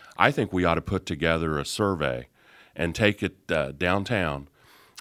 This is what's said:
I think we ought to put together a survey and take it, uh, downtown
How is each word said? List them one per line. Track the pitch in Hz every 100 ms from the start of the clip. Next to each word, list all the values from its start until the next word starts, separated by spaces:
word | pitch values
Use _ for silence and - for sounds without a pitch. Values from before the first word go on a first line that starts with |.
| - -
I | 117
think | 147 104
we | 92
ought | 87 82
to |
put | - 92 -
together | 76 82 80 80 76
a | 71
survey | - 104 90 71 62 62 _ _ - - -
and | 85 82
take | 107 104
it, | 92 - -
uh, | 82 69
downtown | 71 90 95 98 110 85 71 71 _ _ - _ -